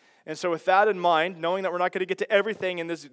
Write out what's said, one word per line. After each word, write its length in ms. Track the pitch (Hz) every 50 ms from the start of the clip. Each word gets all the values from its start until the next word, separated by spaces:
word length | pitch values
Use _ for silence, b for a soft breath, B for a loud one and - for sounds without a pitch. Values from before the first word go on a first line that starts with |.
| b b b b b
And 80 | 160 156
so 140 | - - 180
with 160 | 165 160 -
that 220 | 185 185 196 214
in 120 | 220 196 180
mind, 380 | 175 175 165 156 165 185 190
knowing 240 | 160 165 170 185 196
that 100 | 190 175
we're 60 | 175
not 140 | 175 180 185
gonna 140 | - 190 185
get 120 | 180 185
to 140 | - 202 -
everything 480 | 220 202 196 220 202 - 190 185 180 175
in 80 | 165
this, 160 | 165 165 151 147 139